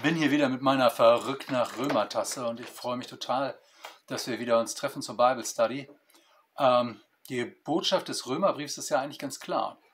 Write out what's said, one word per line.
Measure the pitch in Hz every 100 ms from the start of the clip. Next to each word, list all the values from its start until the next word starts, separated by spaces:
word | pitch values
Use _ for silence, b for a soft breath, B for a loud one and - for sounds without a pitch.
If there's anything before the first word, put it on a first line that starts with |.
bin | 147
hier | 165 143
wieder | 147 135
mit | 127
meiner | 135 135 120
Verrückt | - 117 117 113 135 -
nach | 127 113 110
Römer-Tasse | 143 120 101 113 98 135 120
und | 117
ich | 117
freue | - 123 123
mich | 120
total, | - - 127 135 - B B B B -
dass | - -
wir | 110
wieder | 120 117
uns | 113
treffen | - 139 143
zur | 127 107
Bible | 123 123
Study. | - - - 139 - - _ b b b b -
Ähm, | 131 123 120 107 _ _ -
die | 127
Botschaft | 117 - - 160 - 185 -
des | - 123
Römerbriefs | 147 190 131 147 -
ist | -
ja | 143
eigentlich | 143 -
ganz | 139 -
klar, | - 151 101 - _